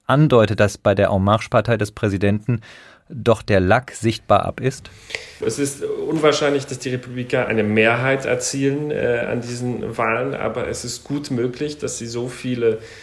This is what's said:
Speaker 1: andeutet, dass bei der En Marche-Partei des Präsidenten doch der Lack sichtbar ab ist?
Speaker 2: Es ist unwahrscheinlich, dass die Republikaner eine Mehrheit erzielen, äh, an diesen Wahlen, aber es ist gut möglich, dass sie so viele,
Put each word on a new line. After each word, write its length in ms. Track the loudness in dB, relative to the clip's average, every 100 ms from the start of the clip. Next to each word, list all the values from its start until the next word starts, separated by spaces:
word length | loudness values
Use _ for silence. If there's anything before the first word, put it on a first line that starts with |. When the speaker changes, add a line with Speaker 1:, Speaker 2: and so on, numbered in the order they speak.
| 0
Speaker 1:
andeutet, 540 | 4 6 6 4 4
dass 180 | 2 2
bei 160 | 2
der 140 | 4 4
En 140 | 4
Marche-Partei 520 | 4 2 2 0 2 0
des 140 | -2
Präsidenten 680 | -2 -2 2 0 0 -2 -4 -6 -20 -20 -20 _
doch 300 | -4 2 2
der 160 | 2 2
Lack 320 | 4 2 0
sichtbar 540 | -2 -2 -2 2 2
ab 160 | 2 -4
ist? 280 | -4 -6 -12 -20 -14 -12 -12 -8
Speaker 2:
Es 140 | -6 -2
ist 240 | -4 -4
unwahrscheinlich, 840 | -6 -6 -4 2 2 4 2 0 -4
dass 120 | -8
die 120 | -6
Republikaner 580 | -6 -6 -10 -2 -2 0
eine 160 | 0
Mehrheit 600 | 2 4 4 2 2 0
erzielen, 680 | 0 -2 -2 -2 0 0 -2
äh, 340 | -2 0 0 -2
an 120 | -4
diesen 560 | -6 -6 -4 -4 -6 -2
Wahlen, 340 | -2 0 -2
aber 360 | -4 -4 -4 -6
es 160 | -6
ist 180 | -8 -12
gut 300 | -6 -6 -4
möglich, 460 | -2 -2 -4 -8 -6
dass 200 | -8 -8
sie 80 | -8
so 220 | -8 -8
viele, 500 | -6 -6 0 0 0 -6 -20